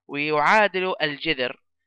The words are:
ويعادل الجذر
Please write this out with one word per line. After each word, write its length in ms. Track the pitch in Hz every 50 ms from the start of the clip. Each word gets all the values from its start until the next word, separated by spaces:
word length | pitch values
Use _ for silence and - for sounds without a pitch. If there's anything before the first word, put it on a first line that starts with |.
| _ -
ويعادل 840 | 139 143 143 151 151 151 143 165 196 220 208 196 180 190 180 185 180 - -
الجذر 580 | 151 143 139 - 160 151 131 123 123 135 _ _ _ _ _ _